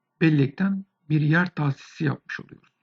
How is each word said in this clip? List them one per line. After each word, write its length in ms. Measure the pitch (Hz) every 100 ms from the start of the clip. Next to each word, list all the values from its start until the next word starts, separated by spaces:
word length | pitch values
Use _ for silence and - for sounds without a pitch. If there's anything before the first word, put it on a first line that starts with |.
| _ -
bellekten 640 | 160 147 131 - 196 196 - _ -
bir 120 | 151
yer 340 | 151 165 175
tahsisi 500 | - 147 - - -
yapmış 360 | 151 - - -
oluyoruz. 300 | - - _ _